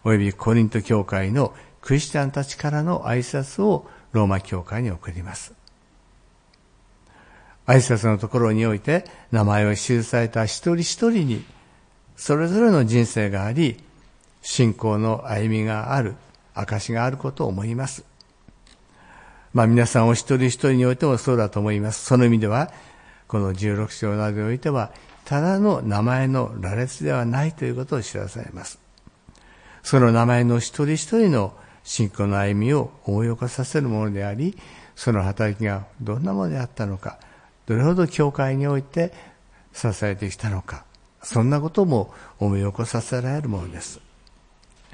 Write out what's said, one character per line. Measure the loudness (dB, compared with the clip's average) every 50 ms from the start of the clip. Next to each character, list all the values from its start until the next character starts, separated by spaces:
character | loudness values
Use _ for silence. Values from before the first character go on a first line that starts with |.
| 0
お | 2 4
よ | 4
び | 4 2 0
コ | -2 0 2 4
リ | 4 4
ン | 2
ト | 0 -2
教 | -2 0 0 0 0
会 | 0 -2 -2 -2 0
の | 0 0 0 -2 -4 -8 -20 -20 _ _
ク | -4 0 0
リ | 0
ス | 0 -2
チ | -2 -2
ャ | -2
ン | -2
た | -2 -4 -6
ち | -6 -8
か | -6 -4 -4
ら | -2 -2 -2
の | -2 -2 -2 -2
挨 | -2 -2 -2
拶 | -2 -4 -4 -6 -6 -6 -4 0 0
を | 2 2 0 -2 -8 -20 -20 -10 _
ロ | 0 2 2
ー | 2
マ | 2 0
教 | -2 -4 -6 -8
会 | -6 -6 -6 -4 -4
に | -4
送 | -6 -8 -10 -12
り | -12 -10 -10
ま | -12 -12
す。 | -14 -16 -18 -20 _ _ _ _ _ _ _ _ _ _ _ _ _ _ _ _ _ _ _ _ _ _ _ _ _ _ _ _ _ _ _ -20 -20 -20 -20 -20 -20 -20 -20 -20 _ _
挨 | 6 6 6
拶 | 6 4 2 2 2 2
の | 2 0
と | 0 -2
こ | 0 2
ろ | 2 2
に | 2 2 2
お | 0 0
い | -2
て、 | -2 0 -2 -2 -2 -4 -16 -20 -8 -2
名 | 0 2 4
前 | 4 4 4 4
を | 2 2
記 | 0 0 0 0 0 0
さ | 0 0 0
れ | 0 0
た | 0 -2 -2
一 | -2 -4 -4 -2 0 0
人 | 0
一 | 0 -2 -2 0 2 2
人 | 2 2 0 0
に、 | -2 -4 -6 -12 -20 -20 -20 _ _ _ _ _ _ _ _ _ -20
そ | -8 -2 0 0
れ | 2 2 2
ぞ | 2 4 6
れ | 6
の | 6 6 4
人 | 4 4 4 2
生 | 2 0 -2 -2 -2
が | -2 -2 -4
あ | -2
り、 | 0 0 0 0 0 -4 -12 -20 _ -20 -20 -20 _ _ _ _ _ _
信 | -12 -4 0 2 2 2 2
仰 | 0 -2 -2 0 0
の | 0 0 -2 -2 -4
歩 | -6 -4 -2 -2 0 0 0
み | -2
が | -2 -4 -4 -4 -2 -2
あ | -2
る、 | -2 -2 -6 -10 -16 -20 _ _ _ _ -12
証 | -10 -8 -6 -6 -6 -4 -4
が | -2 -2 -2
あ | -2
る | -2 -4
こ | -6 -8
と | -6 -4 -4
を | -4
思 | -4 -4 -4
い | -4 -4
ま | -4 -6 -6
す。 | -8 -12 -16 _ _ _ _ _ _ _ _ -20 -20 _ _ -20 -20 _ _ _ _ _ -20 -20 -20 -20 -20 -20 -20 -20 -10 -2 2
ま | 4 4
あ、 | 6
皆 | 6 6 4
さ | 4 4 4
ん | 4 4
お | 4
一 | 2 2 0 2 2
人 | 2 2
一 | 0 2
人 | 2 2 4
に | 4 4
お | 2
い | 2 2
て | 2
も | 2 2 2
そ | 2 2 2
う | 2
だ | 2 0
と | 0 -2
思 | 0 0
い | 0 0
ま | -2 -4
す。 | -4 -6 0
そ | 2 4 6
の | 6
意 | 6
味 | 4 4
で | 2 2
は、 | 0 0 -2 -4 -6 -14 -20 -20 -20 -20 -20 -20 -20 -20 _ -6
こ | -4 -2
の | -2 -2 -2
十 | -2 -2 -2 -2
六 | -2 -4 -6
章 | -6 -6 -4 -4 -2
な | -2 -2 -2
ど | -2 -2
に | -4
お | -4
い | -4 -4
て | -2 -2
は、 | -2 -2 -2 -4 -8 -16 -20 -20 -20 -16 -8
た | -4 -2 0
だ | 0 2 2 2
の | 2 2 2 2
名 | 0 -2 0 0
前 | 2 2 2 2 2 0
の | 0 0 -2 -4 -6 -6
羅 | -6 -4 -4
列 | -2 -4 -4 -6 -6 -4
で | -2
は | -2 0 0
な | -2 0 0 -2
い | -2 -2
と | -4 -6
い | -4
う | -4
こ | -4 -6
と | -4 -4
を | -4
知 | -4 -6 -8 -8
ら | -8 -8
さ | -10 -12
れ | -14 -14
ま | -14 -16 -16
す。 | -16 -18 -20 _ _ _ _ _ -20 _ _ _ -20 -20 _ -20 -20 -20 -20 -20 -20 -20 -16
そ | -2 2 4 6
の | 6 6
名 | 6 6 4
前 | 4 4 4 4
の | 4 2 2
一 | 0 -2 -4 -2 -2
人 | 0 -2
一 | -2 -2 0 2 2
人 | 4 4
の | 4 2 0 -2 -6 -12 -20 -20 -20 _ -14
信 | -8 -4 -2 -2 -2
仰 | -2 -2 -2 0
の | 0 0
歩 | 0 0 0 0
み | 2 2 2
を | 0 0 -4 -8 -10 -6
思 | -4 -2 0 0
い | -2
起 | -2
こ | -4 -6 -6
さ | -6 -6 -6
せ | -4 -2 -2
る | -2 -2
も | -2 -2 -2
の | -2 -2
で | -4 -6
あ | -6 -4
り、 | -4 -4 -6 -6 -8 -14 -20 -20 -20 -20 -20 _
そ | -6 -2 0
の | 0 0 0
働 | -2 -2 -2 -2 -2 -2 -2
き | -2
が | -2 -2 -4 -6 -10 -14 -10
ど | -8 -6 -4 -4
ん | -4
な | -2 -2
も | -2 -2
の | -2
で | -4 -4
あ | -6
っ | -8 -8
た | -8 -6
の | -6 -6 -8
か、 | -10 -12 -14 -14 -18 -20 -20 -20 _ _ _ _ _
ど | -2 0
れ | 2 2
ほ | 2 4
ど | 2 2 0
教 | 2 0 0 0
会 | 0 0 -2 0 0 0
に | 0 0
お | -2 -2
い | -4
て | -4 -2 -2 -2 -2 -4 -10 -20 -20 -20 _ _ _ _ _ _ _ -10
支 | -4 -4 -4 -2 -2 -2
え | -4 -4
て | -4 -6 -8
き | -8
た | -6 -6 -6
の | -6 -6
か、 | -8 -10 -14 -16 -16 _ _ _ _ _ _ _
そ | -10 -4 0 2
ん | 2 2
な | 2 0
こ | -2 -2
と | 0 2 2
も | 4 2 0 0 -2 -8 -18 -20 -16 -8 -4
思 | -2 0 0 0
い |
起 | -2 -2
こ | -2 -4 -4
さ | -4 -4 -6
せ | -4 -4 -4 -4
ら | -4 -4 -4
れ | -4
る | -4 -4
も | -6 -6
の | -6 -8
で | -12 -12
す。 | -14 -14 -16 -18 -20 _ _ _ _ _ _ _ _ _ _ _ _ _ _ _ _ _